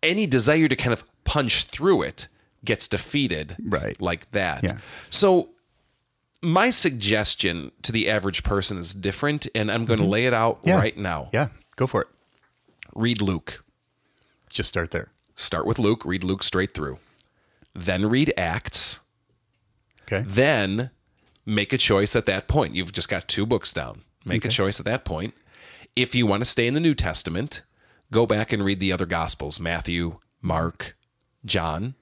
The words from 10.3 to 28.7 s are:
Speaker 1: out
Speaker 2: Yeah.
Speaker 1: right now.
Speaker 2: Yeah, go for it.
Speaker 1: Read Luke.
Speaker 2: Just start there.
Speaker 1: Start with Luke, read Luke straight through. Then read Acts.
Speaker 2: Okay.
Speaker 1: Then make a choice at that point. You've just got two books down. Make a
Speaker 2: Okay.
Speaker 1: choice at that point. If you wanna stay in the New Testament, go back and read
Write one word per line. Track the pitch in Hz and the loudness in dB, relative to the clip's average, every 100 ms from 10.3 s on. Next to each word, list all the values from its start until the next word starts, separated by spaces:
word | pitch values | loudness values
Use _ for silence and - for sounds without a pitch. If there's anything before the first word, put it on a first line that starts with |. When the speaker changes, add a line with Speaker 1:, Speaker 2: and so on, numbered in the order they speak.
Speaker 1:
out | 117 113 110 | 2 2 0
Speaker 2:
Yeah. | - 185 | 2 4
Speaker 1:
right | 117 - | 2 0
now. | 98 80 64 | -4 -4 -2
Speaker 2:
Yeah, | 139 139 - _ - | -2 -2 -4 _ -4
go | 127 | 0
for | 107 | 0
it. | - _ _ _ _ _ _ _ - | -2 _ _ _ _ _ _ _ -20
Speaker 1:
Read | - 113 117 | -2 0 2
Luke. | 101 87 - - _ _ _ _ _ _ _ _ _ | 0 -2 -6 -16 _ _ _ _ _ _ _ _ _
Speaker 2:
Just | - 95 | -4 -2
start | - 85 | -2 -2
there. | 87 - _ _ - | -4 -8 _ _ -4
Speaker 1:
Start | - 85 - | -2 0 0
with | - | 2
Luke, | 104 110 - | 2 2 -2
read | 92 | -4
Luke | 92 95 | -2 -2
straight | - 95 98 - | 0 0 -2 -4
through. | 73 65 _ - - _ _ _ _ | -8 -8 _ -20 -20 _ _ _ _
Then | - 87 92 107 | -10 -2 0 2
read | 123 156 - | 2 2 0
Acts. | 87 82 - - - - _ _ _ _ _ _ _ _ _ _ | -2 -2 -2 0 0 -2 _ _ _ _ _ _ _ _ _ _
Speaker 2:
Okay. | - 98 110 | -4 -4 0
Speaker 1:
Then | 98 135 139 98 101 127 _ _ _ _ _ - | 2 4 4 2 -2 -6 _ _ _ _ _ -4
make | 107 101 | -2 0
a | - | 0
choice | - 98 101 120 | 4 4 4 2
at | - | 0
that | 95 - | -2 0
point. | 135 98 85 | 0 0 -2
You've | 87 | -6
just | - - | -4 -2
got | 92 - | -4 -4
two | - 107 | -4 0
books | 117 - | 0 0
down. | - 65 55 - _ - | -4 -6 -12 -20 _ -4
Make | 90 - | -4 0
a | |
Speaker 2:
Okay. | - | 0
Speaker 1:
choice | 98 - | 2 0
at | 98 | -2
that | 123 - | -4 -4
point. | 78 95 - _ - - - - - | -6 -6 -10 _ -20 -20 -20 -10 -2
If | 123 127 | 0 2
you | 117 | 2
wanna | 101 120 | 4 2
stay | - 120 | 2 2
in | |
the | 139 | 2
New | 165 143 | 2 2
Testament, | - 78 - 82 143 - - _ _ _ _ | 0 0 -2 -4 -6 -8 -12 _ _ _ _
go | 110 113 | 2 2
back | 104 110 | 2 0
and | 110 | 0
read | 98 | 0